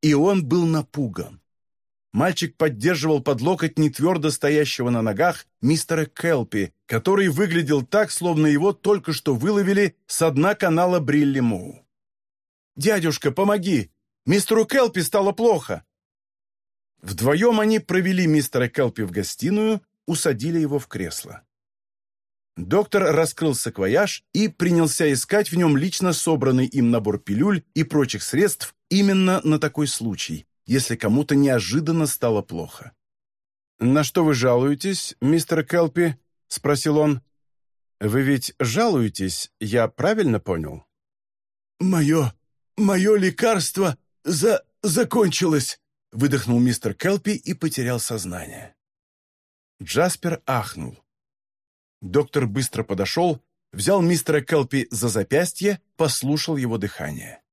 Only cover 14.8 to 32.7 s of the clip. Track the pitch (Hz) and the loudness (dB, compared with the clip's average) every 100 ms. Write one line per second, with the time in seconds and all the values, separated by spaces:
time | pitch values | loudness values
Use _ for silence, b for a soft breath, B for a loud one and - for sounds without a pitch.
14.8 | 240 226 165 208 196 196 233 185 - 87 | 0 0 -2 0 0 2 2 2 -2 -10
15.8 | _ _ _ _ _ _ _ _ _ _ | _ _ _ _ _ _ _ _ _ _
16.8 | _ _ 90 95 120 156 233 220 214 220 | _ _ -12 -4 0 2 4 4 2 0
17.8 | - 185 185 185 175 151 131 131 120 - | 0 -2 0 0 2 2 2 -2 -2 0
18.8 | 127 110 104 87 92 - 151 208 220 214 | -2 -2 -6 -4 -6 -4 -2 0 0 -2
19.8 | _ _ - 262 170 123 139 165 151 139 | _ _ -6 -2 -2 -2 -2 -2 -2 -2
20.8 | - - 90 - - - _ _ _ _ | -6 -8 -8 -8 -14 -20 _ _ _ _
21.8 | _ _ _ _ _ _ _ - 87 170 | _ _ _ _ _ _ _ -14 -2 0
22.8 | 208 208 147 156 160 - 160 127 - - | 2 0 2 2 0 0 -2 -2 -6 -4
23.8 | 95 135 202 - _ - 214 - 175 170 | 0 2 0 -4 _ -2 -2 0 0 2
24.8 | 165 - 156 135 - 208 208 165 170 139 | 2 0 0 0 0 0 0 0 2 2
25.8 | 175 - 185 160 - 160 131 127 131 135 | 0 -2 -2 -2 0 0 2 2 0 2
26.8 | 120 120 101 104 - 104 180 190 - - | 2 2 0 -4 -4 0 2 0 -2 -4
27.8 | 160 151 135 107 - 139 196 - - _ | 0 0 0 -2 -4 0 0 0 -10 _
28.8 | _ 190 202 190 185 185 156 151 151 - | _ 2 4 4 2 2 2 0 0 -2
29.8 | 147 - 117 95 - 78 - _ - 131 | -4 -4 -6 -6 -8 -10 -12 _ -2 0
30.8 | 131 117 110 120 147 139 139 127 87 127 | 0 -4 0 0 2 2 4 2 0 -2
31.8 | 156 165 151 - 120 107 98 85 78 | 0 0 0 -2 0 0 -2 -10 -10